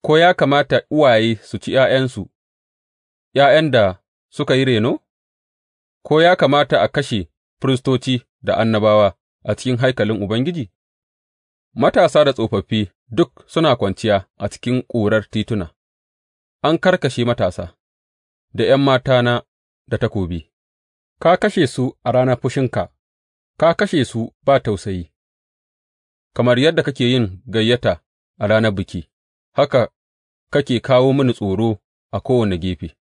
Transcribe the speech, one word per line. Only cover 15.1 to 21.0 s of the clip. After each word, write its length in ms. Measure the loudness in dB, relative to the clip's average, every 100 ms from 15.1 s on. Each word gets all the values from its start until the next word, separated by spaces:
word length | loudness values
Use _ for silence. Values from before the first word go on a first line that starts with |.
| 0 -2
tituna. 440 | -6 -4 -6 -6 _ _ _ _ _ _ _ _ _
An 160 | -2 0
karkashe 460 | 0 0 -2 -4
matasa 520 | -4 -2 -2 -4 -14 _ _ _ _ _ _ _ _
da 100 | -4
’yan 160 | 0 2
matana 640 | 2 0 2 0 2 -2 _ _ _ _ _
da 100 | -4
takobi. 540 | -4 -4 -6 -8 -12 _ _ _ _ _